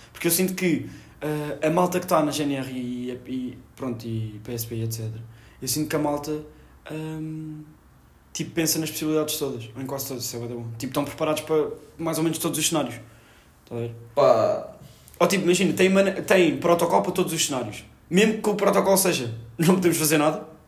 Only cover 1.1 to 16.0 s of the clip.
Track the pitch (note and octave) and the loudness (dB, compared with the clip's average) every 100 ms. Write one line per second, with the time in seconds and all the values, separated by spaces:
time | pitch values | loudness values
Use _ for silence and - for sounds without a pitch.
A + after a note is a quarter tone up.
1.1 | - D3+ D3+ D3 D3 D#3 F3 F3+ F3+ - | -8 -6 -4 -4 -2 2 2 2 0 2
2.1 | E3 D3 C#3+ C#3+ C#3 C3 B2+ B2 B2 B2 | 2 2 0 -2 -2 -4 -6 -6 -6 -6
3.1 | B2 - C3 B2 A2+ - - C3 A2+ A2+ | -8 -8 -6 -6 -10 -18 -10 -8 -6 -4
4.1 | A2+ A2 G#2 A2 A#2 A2 A#2 A2+ A2+ A2 | -4 -4 -8 -8 -8 -6 -6 -4 -4 -8
5.1 | A2 - - - - C3 D3+ D3+ D#3+ D3 | -10 -14 -20 -20 -10 -4 -2 0 0 0
6.1 | D3 D3+ D3+ D3+ - - - - D#3 D#3 | -2 -4 -6 -8 -18 -20 -20 -12 -8 -8
7.1 | D#3 D#3 D#3 D#3 D#3 D3+ - _ _ _ | -8 -8 -8 -10 -12 -16 -20 _ _ _
8.1 | _ _ - D3 - D#3+ D#3+ D#3 - D#3 | _ _ -10 -6 -2 0 -2 -4 -4 0
9.1 | D#3 D3+ - C#3 A#2+ A2+ C3+ C3 C3+ - | 0 0 -2 -4 -6 -10 -10 -8 -6 -6
10.1 | B2 - A#2+ A#2 A#2+ A#2 A2+ C3 C#3+ C#3 | -8 -8 -8 -8 -8 -10 -8 -4 -4 -4
11.1 | - D#3 D3+ - D#3 C#3+ - - - E3 | -4 -2 -2 0 0 0 -6 -14 -6 -4
12.1 | D#3 E3 D#3+ E3+ D3 D3+ D#3+ B2 - - | 0 0 0 -2 -2 0 0 -2 -8 -16
13.1 | - - - _ _ - A#2 A#2 - - | -20 -20 -20 _ _ -10 -8 -6 -10 -4
14.1 | - - - - - - - - - - | 4 6 6 4 0 -6 -16 -20 -20 -20
15.1 | - F3 G3 F3 F3+ F#3 D3 F#3 F#3+ | 0 2 4 2 4 2 4 4 4